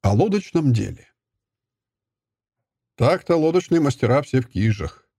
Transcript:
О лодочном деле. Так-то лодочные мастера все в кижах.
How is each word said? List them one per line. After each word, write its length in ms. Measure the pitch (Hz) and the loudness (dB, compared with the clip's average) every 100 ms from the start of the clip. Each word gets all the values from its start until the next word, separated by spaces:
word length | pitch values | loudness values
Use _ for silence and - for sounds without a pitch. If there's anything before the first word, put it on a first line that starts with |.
О 120 | 98 | 0
лодочном 580 | 104 208 202 - 170 147 | 0 0 -2 -2 -2 0
деле. 360 | 113 101 - _ _ _ _ _ _ _ _ _ _ _ _ _ _ _ _ _ _ _ _ | 0 -4 -12 _ _ _ _ _ _ _ _ _ _ _ _ _ _ _ _ _ _ _ _
Так-то 400 | 120 180 - 170 | 0 0 0 0
лодочные 440 | 156 180 - 170 | 2 0 0 0
мастера 420 | 143 - 113 131 | 0 -2 0 0
все 180 | 143 131 | 0 -4
в 80 | 120 | -4
кижах. 580 | - 107 104 78 - _ | -2 -2 -2 -8 -12 _